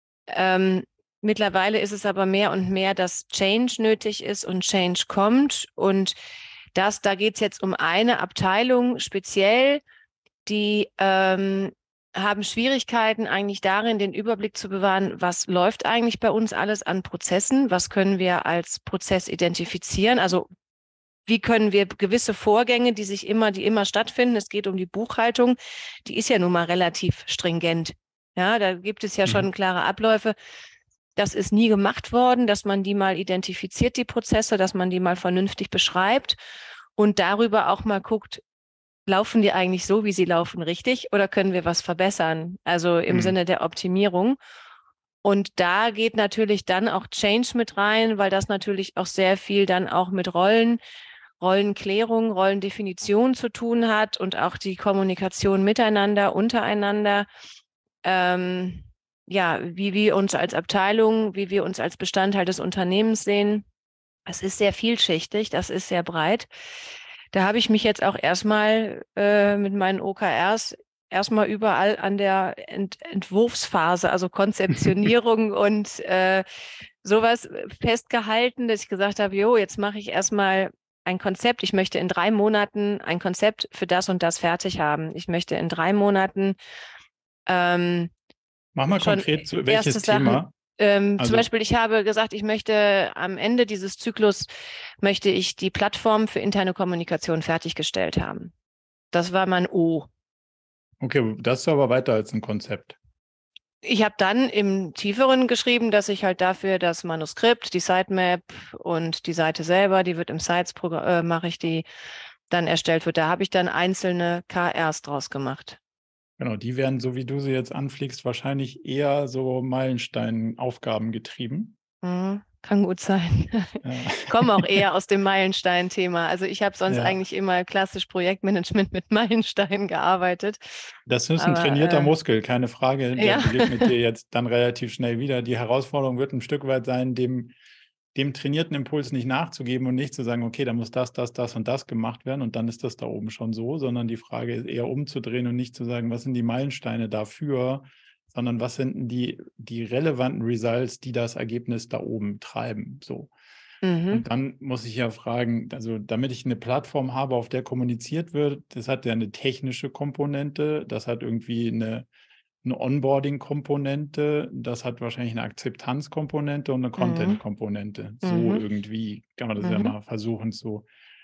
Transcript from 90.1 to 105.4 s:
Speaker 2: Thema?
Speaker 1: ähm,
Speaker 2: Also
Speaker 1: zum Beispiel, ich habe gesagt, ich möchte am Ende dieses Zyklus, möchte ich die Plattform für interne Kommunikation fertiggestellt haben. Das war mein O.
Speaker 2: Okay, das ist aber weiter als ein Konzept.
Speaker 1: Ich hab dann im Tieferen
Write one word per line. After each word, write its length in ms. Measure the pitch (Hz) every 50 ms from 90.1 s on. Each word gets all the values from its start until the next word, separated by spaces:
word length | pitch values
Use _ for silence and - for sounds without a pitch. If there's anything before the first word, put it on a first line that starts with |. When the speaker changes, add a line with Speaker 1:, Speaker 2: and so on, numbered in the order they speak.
| - - -
Speaker 2:
Thema? 260 | - 120 139 180 - - _ _ _ _ -
Speaker 1:
ähm, 380 | 214 202 202 202 202 202 202 196
Speaker 2:
Also 120 | - -
Speaker 1:
zum 80 | 220 226
Beispiel, 220 | 233 - - 226
ich 120 | 220 - 226
habe 300 | 240 226 220 220 220 202
gesagt, 280 | 214 214 220 226 220 -
ich 80 | 214
möchte 680 | 202 214 214 214 - - 220 208 208 202 196 196 160 - -
am 200 | - 170 185 190 -
Ende 280 | 151 214 247 247 240
dieses 300 | 202 214 190 185 196 -
Zyklus, 500 | - - 240 214 - 214 208 190 - - - - - - - - - - - - -
möchte 300 | - 196 196 - - 202
ich 260 | 185 190 180 - -
die 140 | - 185 190
Plattform 580 | - - 202 208 - - - 226 214 214 220 214
für 100 | - -
interne 340 | - 202 202 202 185 185 185
Kommunikation 680 | - 190 180 175 170 170 - 175 151 - - 165 160
fertiggestellt 760 | 156 - 165 165 - 165 - - - - - - 92 80 - -
haben. 320 | - - 50 - - - - _ _ _ _ _ _ _ _ _ _ _
Das 220 | - 175 170 180
war 140 | 180 190 190
mein 200 | 185 185 180 175 -
O. 360 | - 185 165 165 165 151 - - _ _ _ _ _ _ _ _ _ _ _ _ _ _ _ _ _ _
Speaker 2:
Okay, 340 | 135 123 - 143 117 110 110 -
das 240 | - 117 127 131
ist 60 | - 170
aber 200 | 156 143 139 117
weiter 240 | 123 131 131 -
als 200 | 117 110 107 -
ein 100 | - 110
Konzept. 540 | - - 107 104 - - 104 - - - - _ _ _ _ _ _ _ _ _ _ _ _ - _ _ _ _
Speaker 1:
Ich 220 | - - 247 202 220
hab 140 | 214 - -
dann 320 | 202 190 208 247 269 247
im 420 | - 208 202 196 190 196 190 160
Tieferen 560 | - - - 202 202 233 269 262 262 254